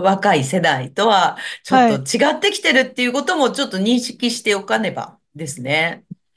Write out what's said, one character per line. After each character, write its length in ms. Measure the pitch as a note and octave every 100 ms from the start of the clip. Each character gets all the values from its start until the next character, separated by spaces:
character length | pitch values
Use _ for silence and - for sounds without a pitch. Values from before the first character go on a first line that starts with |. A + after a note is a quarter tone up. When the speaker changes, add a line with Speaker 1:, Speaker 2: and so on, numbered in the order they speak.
Speaker 1:
若 320 | F#3 G3 G3+
い 100 | E3
世 160 | C3 F#3
代 320 | E3 C3+ B2+
と 160 | - A3
は、 300 | G3 D#3 - - -
ち 80 | -
ょ 40 | C4
っ 240 | A#3+ C3+
と 120 | C3+ A#3
違 160 | E4
っ 60 | D#4
て 120 | G4+
き 100 | G4
て 120 | E4
る 60 | C4
っ 40 | B3+
て 100 | -
い 40 | B3
う 60 |
こ 80 | B3+
と 140 | D#4 F4
も、 120 | B3
ち 120 | -
ょ 40 | C4
っ 40 |
と 80 | F#3+
認 200 | G3+ B3
識 320 | - - B3
し 120 | A#3+
て 120 | G#3+
お 100 | G3+
か 140 | G3+ A3
ね 120 | G3
ば 260 | C3 G#2+ - _
で 120 | D3 D#3
す 160 | C#3
ね。 180 | B2+ D#3
Speaker 2:
は 80 | E3
い。 80 | - - - _